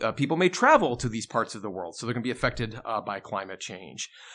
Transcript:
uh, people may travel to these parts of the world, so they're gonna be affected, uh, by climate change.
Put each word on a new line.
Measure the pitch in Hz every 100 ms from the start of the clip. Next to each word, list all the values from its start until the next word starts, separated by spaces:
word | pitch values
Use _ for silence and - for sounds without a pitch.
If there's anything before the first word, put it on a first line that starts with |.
uh, | 113
people | 110 139 160
may | 180
travel | 180 247 302 160 120
to | 123
these | 110 -
parts | 120 110 107
of |
the | 101
world, | 92 85 -
so | 117
they're |
gonna | 120
be | 120
affected, | 120 127 - 113 110
uh, | - 110
by | 104 98
climate | - 101 95 92
change. | - 92 85 62 - - -